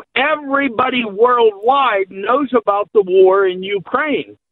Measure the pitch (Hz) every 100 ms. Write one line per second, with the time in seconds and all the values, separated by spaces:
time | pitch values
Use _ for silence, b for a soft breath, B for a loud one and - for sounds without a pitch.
0 | - 233 285 302 277 277 277 214 254 254
1 | 226 196 240 240 226 196 220 277 254 202
2 | 190 190 214 262 269 247 208 202 202 220
3 | 185 185 190 190 190 185 190 202 - 247
4 | 302 220 104 104 _